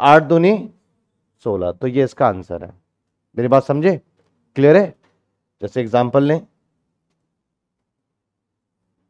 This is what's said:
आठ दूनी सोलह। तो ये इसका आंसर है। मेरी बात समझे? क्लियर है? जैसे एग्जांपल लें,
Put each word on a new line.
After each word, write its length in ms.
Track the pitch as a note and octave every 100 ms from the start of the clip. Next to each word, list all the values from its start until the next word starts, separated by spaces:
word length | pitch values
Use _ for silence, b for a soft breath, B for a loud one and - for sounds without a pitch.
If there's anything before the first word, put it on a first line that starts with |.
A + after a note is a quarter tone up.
आठ 220 | C#3 D#3
दूनी 300 | D3 E3 F3+ G#3+ - _ _ _ _ _ _ _ A#2
सोलह। 260 | G2 F2
तो 160 | F2 C3
ये 160 | B2+
इसका 240 | B2+ - B2+
आंसर 360 | F#2 F2+ E2+
है। 80 | F2+ - _ _ _ _ _ -
मेरी 100 | A#2+
बात 160 | C3+
समझे? 360 | B2+ C#3+ F3 E3 _ _ _ _ _ -
क्लियर 220 | C#3+ F3
है? 160 | F#3 - _ _ _ _ _ -
जैसे 200 | G2 C3
एग्जांपल 420 | A#2 A#2+ B2 C#3
लें, 160 | C#3+ D#3+ - _ _ _ _ _ _ _ _ _ _ _ _ _ _ _ _ _ _ _ _ _ _ _ _ _